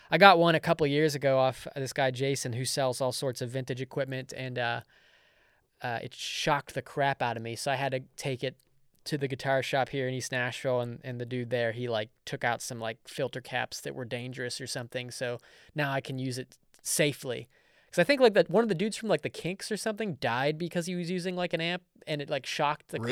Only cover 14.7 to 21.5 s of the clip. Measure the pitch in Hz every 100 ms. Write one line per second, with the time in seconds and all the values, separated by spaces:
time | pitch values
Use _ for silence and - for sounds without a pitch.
14.7 | 135 120 127 123 - 123 120 - - -
15.7 | 151 143 135 - 131 131 123 127 - _
16.7 | _ - - 151 131 139 123 120 _ _
17.7 | _ _ - 170 285 247 196 165 185 233
18.7 | 165 214 - 220 160 - - 160 - -
19.7 | 190 226 214 220 135 123 120 143 156 170
20.7 | 180 170 180 170 180 185 180 180